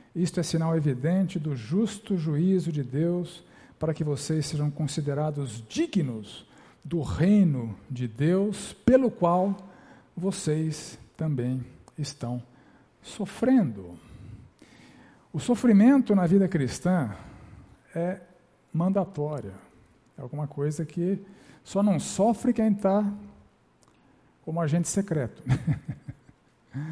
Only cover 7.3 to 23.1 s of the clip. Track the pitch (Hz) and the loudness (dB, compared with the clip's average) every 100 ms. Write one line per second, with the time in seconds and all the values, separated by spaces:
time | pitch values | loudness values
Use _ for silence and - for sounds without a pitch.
7.3 | 208 175 131 117 98 - 123 123 110 151 | 6 4 2 -4 -10 -10 -6 -6 0 2
8.3 | 185 208 - - - - 262 247 - 170 | 2 0 -4 -10 -2 4 6 4 2 2
9.3 | 180 196 190 - - - - _ - 190 | 4 2 -2 -8 -20 -20 -20 _ -6 -4
10.3 | 196 - 151 160 151 - - - - 160 | -2 -2 0 -2 -4 -10 -18 -20 -6 -4
11.3 | 135 123 131 120 - - - 143 - 120 | -2 -2 -4 -8 -18 -20 -10 -10 -8 -8
12.3 | 123 - - - - _ _ - - 202 | -8 -10 -20 -20 -20 _ _ -18 -10 -10
13.3 | - 254 262 151 101 90 - - - - | -2 4 4 4 -2 -12 -18 -20 -20 -18
14.3 | - - _ - - - - - - _ | -18 -20 _ -20 -20 -20 -20 -20 -20 _
15.3 | 160 - 240 240 202 233 277 247 196 175 | -8 -2 2 6 8 10 8 6 4 6
16.3 | 196 185 180 127 - 180 180 117 95 - | 4 4 2 0 -2 0 2 0 -6 -14
17.3 | - - - - - _ 170 170 196 - | -20 -20 -20 -20 -20 _ -4 -4 -4 -12
18.3 | _ _ _ _ 160 180 196 190 - 147 | _ _ _ _ -2 0 0 -2 -4 -6
19.3 | 147 98 - - _ _ _ _ - 127 | -6 -10 -14 -20 _ _ _ _ -16 -12
20.3 | 147 147 - 147 151 156 175 175 196 - | -8 -8 -4 -4 -4 -6 -4 -2 -2 -6
21.3 | - - - - 190 208 165 - - 214 | -20 -20 -20 -6 0 2 2 -2 0 2
22.3 | 220 254 240 220 202 190 196 208 | 2 0 2 2 2 2 2 0